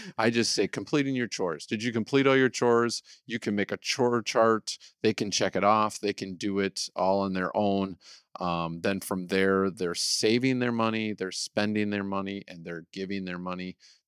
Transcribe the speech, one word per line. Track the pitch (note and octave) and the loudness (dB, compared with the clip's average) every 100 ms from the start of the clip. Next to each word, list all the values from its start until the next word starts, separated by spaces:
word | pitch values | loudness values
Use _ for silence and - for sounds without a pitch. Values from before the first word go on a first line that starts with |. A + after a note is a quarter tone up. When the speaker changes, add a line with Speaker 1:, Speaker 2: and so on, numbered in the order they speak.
| G3 | -10
Speaker 1:
<laughs> | - | 0
Speaker 2:
I | A2+ | 2
just | A#2 A2 | 2 0
say, | - G2 | 0 0
"Completing | - G2+ D3+ C3+ C3 | -2 -2 0 0 -2
your | A#2 | -4
chores." | - F#2 D2+ - | -2 -4 -4 -4
Did | A2+ | -4
you | A#2+ | -2
complete | A2+ G#2 C#3 C3+ | -2 2 4 6
all | C3+ | 6
your | C3 | 4
chores? | - B2 A#2 A#2 - - - - | 2 4 4 2 -2 -10 -20 -10
You | A2+ | -6
can | - G2+ | -2 0
make | G2 | -2
a | G2+ | -4
chore | - - B2 A#2+ | -4 0 2 2
chart. | G#2+ B2 A2+ A2 - - - _ | 0 4 6 4 0 -12 -16 _
They | A2 | 0
can | - G#2 | 0 -2
check | - F#2+ F#2+ | 0 0 2
it | |
off. | G2+ G#2+ G#2+ - | 4 4 2 0
They | G2+ | -4
can | G2 F#2+ F2+ | -4 -8 -6
do | G#2 G2 | -4 0
it | G2 - - - | -2 -2 -8 0
all | F#2 G2 | 2 2
on | G2 | 2
their | F#2 F2+ G2+ | 0 0 2
own. | G#2 G2 F#2+ F2 - - _ - | 2 2 0 -6 -18 -20 _ -6
Um, | F2+ E2+ E2 E2+ | -2 -2 -2 -2
then | G2+ G2 | -2 -2
from | - F#2+ F2+ | -4 -6 -2
there, | F#2+ F#2+ F#2+ G2 | 2 4 2 0
they're | E2 F2+ E2+ | -2 -6 -4
saving | - - A2 A#2+ C3 B2+ | -2 0 2 2 2 0
their | B2 | 0
money, | A#2 A2+ A2 G#2+ | 0 0 0 -4
they're | G2+ F#2+ | -4 -6
spending | - - - G#2 G#2+ G#2 | -6 -6 -2 0 0 0
their | G#2 | -2
money, | G2 G2 G2 G2 - | -2 -4 -4 -8 -10
and | F2+ | -14
they're | E2+ E2+ E2+ | -12 -12 -12
giving | F#2+ F#2+ G2 | -10 -6 -6
their | F#2 F2 | -6 -6
money. | F2+ F2+ F#2 - _ _ | -6 -6 -8 -12 _ _